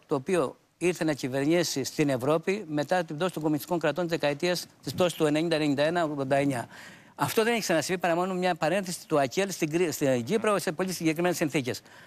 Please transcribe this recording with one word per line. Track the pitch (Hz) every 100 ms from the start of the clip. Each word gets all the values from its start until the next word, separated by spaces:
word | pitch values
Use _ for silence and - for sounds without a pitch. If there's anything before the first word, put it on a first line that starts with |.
| _
το | 147
οποίο | 135 180 135 - _ _
ήρθε | 175 175
να | 160
κυβερνήσει | 147 135 135 139 175 160 -
στην | 123 - 147
Ευρώπη | 131 131 160 160 202 170
μετά | 147 143 180
την | 170 147
πτώση | 180
των | 170
κομμουνιστικών | 156 151 - 175
κρατών | 156 143 175
της | 160
δεκαετίας, | 147 143 175 175 - -
της | -
πτώσης | 127 180
του | - 156
ενενήντα, | 147 170 156
ενενήντα | 151 135
ένα, | 147 175
ογδόντα | 160 147 135 139
εννιά. | 143 127 - - - - - -
Αυτό | 143 -
δεν | 220
έχει | 233
ξανασυμβεί | - 165 - 185
παρά | 180 165
μόνο | 185
μια | 180 180 170
παρένθεση | 156 190 185 170 -
του | 151
ακελ | 135 - 196
στην | - 165
Κρή-, | 160 180
στην | 135 143 127 117
Κύπρο | 214 214 196
σε | -
πολύ | 160 190
συγκεκριμένες | 170 160 156 175 170
συνθήκες. | 160 151 123 110 - -